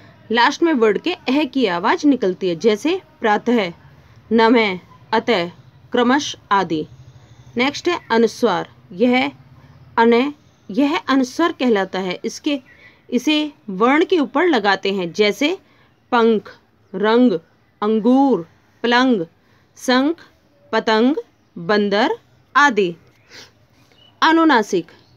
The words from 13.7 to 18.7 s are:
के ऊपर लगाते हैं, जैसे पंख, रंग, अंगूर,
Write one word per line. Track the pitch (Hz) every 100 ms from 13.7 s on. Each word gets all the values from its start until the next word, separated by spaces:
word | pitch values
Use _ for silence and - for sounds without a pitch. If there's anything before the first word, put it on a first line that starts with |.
| 185 240 294
के | 381 359
ऊपर | 233 277 359
लगाते | 247 196 190 196
हैं, | 196 175
जैसे | 170 208 190 294 381 _ _ _ _ -
पंख, | 240 226 214 - - _ _ -
रंग, | 185 214 233 247 165 _ _ _ -
अंगूर, | 208 220 226 262 277 185 - _ _